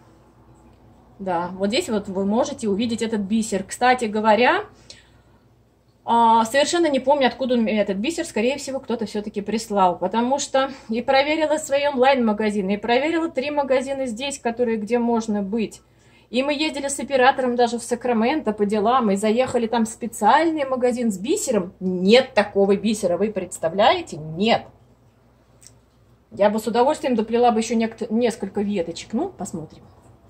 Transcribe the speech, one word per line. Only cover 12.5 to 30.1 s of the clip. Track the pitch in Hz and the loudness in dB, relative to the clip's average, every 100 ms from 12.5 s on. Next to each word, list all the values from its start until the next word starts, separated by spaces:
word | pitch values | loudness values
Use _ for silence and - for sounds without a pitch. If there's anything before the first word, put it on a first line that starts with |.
| 208 185 202 | -2 -2 -2
и | |
проверила | 220 240 294 339 330 | 0 0 2 -2 -2
три | - 285 | -4 -4
магазина | 294 277 262 262 277 262 | -2 0 0 -2 -6 -6
здесь, | 214 277 269 | -6 -8 -6
которые, | 240 233 240 226 | -6 -2 -2 -2
где | 208 240 | -2 0
можно | 233 233 220 208 | 2 0 0 -4
быть. | 196 226 202 - _ _ _ _ - | -2 -4 -4 -8 _ _ _ _ -6
И | 233 | -2
мы | 277 | 0
ездили | 285 311 277 277 | 0 -2 -4 -6
с | - | -6
оператором | 262 269 247 269 254 240 | -2 4 4 4 0 2
даже | 233 233 | 0 0
в | |
Сакраменто | - 233 254 226 233 302 - | -6 -4 0 0 2 0 -2
по | 208 208 | -2 0
делам, | 214 208 262 220 | 2 2 2 2
и | 196 | 2
заехали | 214 226 254 247 226 | 2 2 0 0 0
там | 240 220 | 0 -2
в | |
специальный | - 226 - 214 277 330 311 269 | -4 -10 0 4 6 4 0 -2
магазин | 254 247 240 233 | 0 0 2 0
с | 190 | -2
бисером. | 220 415 - 214 175 - | -2 -2 0 0 -2 -6
Нет | 185 185 185 240 262 | -4 0 4 4 4
такого | - 202 196 196 202 | 0 0 2 4 2
бисера, | 214 208 185 175 | 0 0 0 0
вы | 214 | -2
представляете? | 202 180 - 160 190 240 359 - 151 | -4 -8 -6 -4 2 4 2 -2 -12
Нет. | 156 160 220 202 - _ _ _ _ _ _ _ _ _ - _ _ _ _ _ _ - | -10 -2 0 0 -2 _ _ _ _ _ _ _ _ _ -20 _ _ _ _ _ _ 0
Я | 202 | 2
бы | 220 | 2
с | 233 | -2
удовольствием | 226 254 302 285 226 | 2 2 0 -2 -2
доплела | 220 233 240 | 0 2 2
бы | 220 | 2
еще | 220 226 | 0 -2
нек-, | 226 - 214 | -2 -4 -4
несколько | 220 240 - 196 202 | 0 0 -2 -6 -4
веточек. | 202 202 170 165 - | -2 -2 -4 -8 -6
Ну, | 220 370 | -4 -4
посмотрим. | - 196 165 156 - - - - | -8 -12 -10 -12 -18 -20 -20 -20